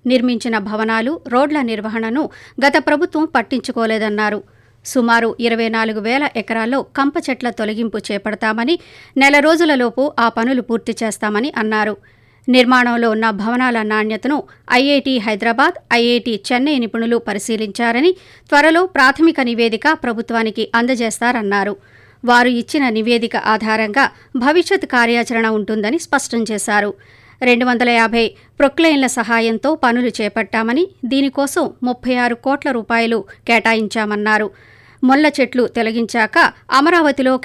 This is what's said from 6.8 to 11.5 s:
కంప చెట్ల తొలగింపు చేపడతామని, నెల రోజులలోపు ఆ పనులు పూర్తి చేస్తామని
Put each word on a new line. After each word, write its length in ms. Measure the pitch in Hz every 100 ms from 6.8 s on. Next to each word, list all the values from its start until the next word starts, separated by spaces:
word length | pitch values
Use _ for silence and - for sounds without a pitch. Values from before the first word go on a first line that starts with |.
| - -
కంప 180 | 277 339 320
చెట్ల 200 | 254 240 220
తొలగింపు 400 | 214 214 226 208 -
చేపడతామని, 680 | 202 214 208 220 220 240 339 - - - -
నెల 220 | 277 285 302
రోజులలోపు 580 | 330 330 277 240 233 285 -
ఆ 20 | 233 226
పనులు 260 | 233 262 202
పూర్తి 240 | 226 233 -
చేస్తామని 500 | 226 - 214 208 277